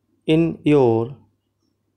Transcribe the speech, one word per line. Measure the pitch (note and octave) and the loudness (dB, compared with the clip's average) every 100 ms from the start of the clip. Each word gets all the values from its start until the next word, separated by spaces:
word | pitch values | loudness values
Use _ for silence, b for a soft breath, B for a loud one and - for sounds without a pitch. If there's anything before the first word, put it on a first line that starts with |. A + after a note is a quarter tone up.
| _ _ - | _ _ -2
in | D#3+ E3 - | 0 -2 -4
your | D3+ D3 A#2+ A2+ A#2+ C#3 _ _ _ _ _ _ _ | 0 2 2 0 -4 -12 _ _ _ _ _ _ _